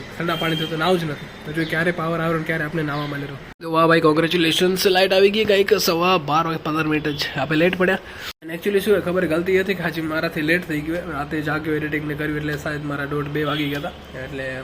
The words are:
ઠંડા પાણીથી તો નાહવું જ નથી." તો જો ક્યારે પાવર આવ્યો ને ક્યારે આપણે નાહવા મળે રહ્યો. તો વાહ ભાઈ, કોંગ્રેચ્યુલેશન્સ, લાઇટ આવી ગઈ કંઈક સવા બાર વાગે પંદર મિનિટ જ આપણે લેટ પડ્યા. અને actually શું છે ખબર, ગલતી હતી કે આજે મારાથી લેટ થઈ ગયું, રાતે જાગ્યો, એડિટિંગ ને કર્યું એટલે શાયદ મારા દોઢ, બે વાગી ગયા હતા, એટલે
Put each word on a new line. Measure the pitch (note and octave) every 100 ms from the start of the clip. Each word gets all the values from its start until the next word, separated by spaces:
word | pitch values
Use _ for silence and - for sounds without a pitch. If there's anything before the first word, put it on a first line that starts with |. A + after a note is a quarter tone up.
| - -
ઠંડા | E3+ D#3+
પાણીથી | E3 D#3+
તો | D#3+ D#3+
નાહવું | E3 F#3
જ |
નથી." | D#3+ C#3 D3+ - -
તો |
જો | D#3 D#3+
ક્યારે | D#3+ E3+
પાવર | E3+ D#3+ E3+
આવ્યો | E3 E3
ને |
ક્યારે | D#3+ D#3+
આપણે | D3+ D#3+
નાહવા | D3+ D3 D3
મળે | C#3+
રહ્યો. | C#3 C#3 - -
તો | E3
વાહ | D#3+ E3
ભાઈ, | E3
કોંગ્રેચ્યુલેશન્સ, | D#3+ D3+ E3 F3 D#3 D3 F3+ F#3 G3
લાઇટ | F#3 F#3+
આવી | F#3+ G3
ગઈ | G#3
કંઈક | G#3 G3 G3
સવા | G3 F#3+ E3+ F3 F#3
બાર | D3 D3+ E3
વાગે | D#3+
પંદર | E3 D#3 D#3
મિનિટ | D3+ D3+
જ | C#3+ - -
આપણે | C#3 D#3
લેટ | F3+ F3+
પડ્યા. | F3+ F#3+ - - - -
અને | D#3+
actually | E3+ G3+ G3+
શું | F#3+ G3
છે |
ખબર, | F3 F3+ E3+
ગલતી | D#3+ F3+ F#3+
હતી | F#3+
કે | F3+
આજે | E3 D#3+
મારાથી | D#3+ D#3 E3 E3
લેટ | D3+ F3 F3
થઈ | D3+
ગયું, | D3+ E3+ F3
રાતે | C#3+ D3 D#3
જાગ્યો, | D3+ D3+ D#3
એડિટિંગ | D3+ D3+ D3+ D3+
ને |
કર્યું | D3 D3+ D3+
એટલે | D3
શાયદ | D3 D#3 D3
મારા | D3 C#3+
દોઢ, | C#3+ D3
બે | C#3+ D3+
વાગી | D3 D3 C#3+
ગયા | C#3+
હતા, | F3 - - C#3
એટલે | C3 C3+ C3+ C3